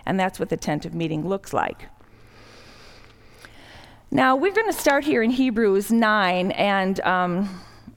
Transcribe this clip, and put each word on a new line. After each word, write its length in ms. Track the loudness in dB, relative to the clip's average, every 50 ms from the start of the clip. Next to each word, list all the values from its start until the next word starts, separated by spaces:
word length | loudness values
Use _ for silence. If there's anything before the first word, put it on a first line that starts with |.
| -4
and 120 | -2 0 0
that's 200 | 0 -2 -2 -4
what 100 | -4 -4
the 80 | -4
tent 300 | -4 -2 -4 -4 -4 -6
of 80 | -6 -6
meeting 340 | -6 -4 -4 -4 -4 -4 -4
looks 240 | -6 -6 -6 -4
like. 360 | -4 -4 -2 -4 -6 -10 -16 -20 -20 -20 -20 -20 -20 -20 -20 -20 -20 -20 -20 -20 -20 -20 -20 -20 -20 -20 -20 -20 -20 -20 -20 -20 -20 -20 -20 -20 -20 -20 -20 -20 -20 -20 -20 -20 -20 -20 -20 -20 -20 -20 -8 -2
Now, 260 | 0 2 4 4 4
we're 180 | 2 2 0 0
gonna 180 | 0 0 0
start 320 | -2 0 2 2 2 2 2
here 180 | 2 2 2
in 80 | 2 2
Hebrews 600 | 2 2 0 0 2 2 2 2 2 2 2 2
nine, 640 | 2 2 4 4 4 2 2 2 2 0 0 -2
and, 480 | 0 0 0 2 2 2 0 0 -2 -2
um, 600 | 0 0 0 0 0 0 0 -2 -4 -4 -8 -12 -18 -20 -20 -20 -20 -20 -20